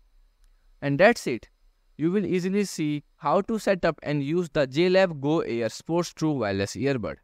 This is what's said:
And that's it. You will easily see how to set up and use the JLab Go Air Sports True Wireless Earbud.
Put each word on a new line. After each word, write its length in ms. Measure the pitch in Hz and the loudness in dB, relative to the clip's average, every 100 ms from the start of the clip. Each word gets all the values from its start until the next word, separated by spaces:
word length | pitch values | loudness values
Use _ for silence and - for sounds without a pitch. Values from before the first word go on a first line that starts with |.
| _ _ _ _ _ _ _ _ | _ _ _ _ _ _ _ _
And 180 | 143 143 | -2 6
that's 280 | 202 240 - | 6 6 0
it. 220 | 117 - _ _ _ _ - | -6 -6 _ _ _ _ -4
You 140 | 160 | -2
will 140 | 196 185 | 0 0
easily 380 | 180 185 202 196 | 0 0 0 -2
see 380 | - 151 147 - _ | -2 -4 -4 -8 _
how 260 | 151 175 | -2 0
to 160 | 202 220 | 0 -2
set 260 | - 190 | 0 0
up 160 | 175 151 | 0 -2
and 200 | - 147 | -4 -4
use 260 | 139 170 170 | -2 -2 -2
the 180 | 160 135 | 0 0
JLab 520 | 135 180 185 190 151 | 2 4 4 2 0
Go 200 | 143 165 | 0 0
Air 300 | - 117 113 | 0 -2 -4
Sports 440 | - - 170 170 | -6 -4 -2 -2
True 200 | - 156 | -2 -2
Wireless 420 | 139 107 98 98 101 | 0 0 -2 -2 -2
Earbud. 400 | 135 135 90 69 | -2 -2 -4 -10